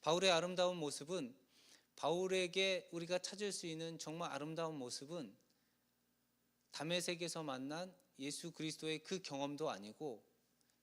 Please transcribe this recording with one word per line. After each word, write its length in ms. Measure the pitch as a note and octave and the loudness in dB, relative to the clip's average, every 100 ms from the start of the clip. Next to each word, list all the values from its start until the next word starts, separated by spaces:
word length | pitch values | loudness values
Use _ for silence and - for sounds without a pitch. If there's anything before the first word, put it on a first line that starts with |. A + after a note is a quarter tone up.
바울의 300 | - E3+ F#3+ | 4 6 8
아름다운 460 | E3 F3 F3+ F3+ F3+ | 6 4 4 2 4
모습은, 580 | D3 C3 C#3+ F3+ B2+ - _ - - - _ - | -2 -4 -4 -4 -4 -10 _ -20 -20 -20 _ -2
바울에게 920 | C#3 E3+ F#3 F#3+ F3+ F#3 F#3+ F#3 - | 0 2 2 2 2 4 6 4 2
우리가 280 | E3+ E3 F3+ | -4 2 2
찾을 320 | - F#3+ G#3 | 0 -2 -2
수 160 | F#3+ F3 | -2 -2
있는 320 | D#3+ E3 D#3+ | -2 -4 -6
정말 320 | - D#3+ E3 | -6 -4 -2
아름다운 440 | C#3 D3 D#3+ E3 D#3 | -2 -2 0 -2 -2
모습은 580 | B2 - C#3 E3+ C#4 - _ _ _ _ _ _ _ _ _ _ _ _ _ | -4 -6 -6 -6 -6 -12 _ _ _ _ _ _ _ _ _ _ _ _ _
다메섹에서 720 | - D3 F3 F3 F3 E3+ E3 | -6 0 0 0 -2 -2 -2
만난 500 | D#3 C3 C3+ D#3 F#3 F3+ _ _ | -4 -4 -4 -6 -8 -10 _ _
예수 320 | C#3 C#3+ E3+ | -6 -4 -8
그리스도의 480 | - D#3 D3 D#3 D#3 | -4 -4 -2 -2 -2
그 220 | D3+ F#3 | -2 -6
경험도 480 | F3+ C#3 C#3+ C#3+ D3+ | -4 -2 -2 0 -2
아니고 540 | G#2 G2+ G#2+ D#3 G#2+ - _ _ _ _ _ | -2 -6 -8 -8 -8 -14 _ _ _ _ _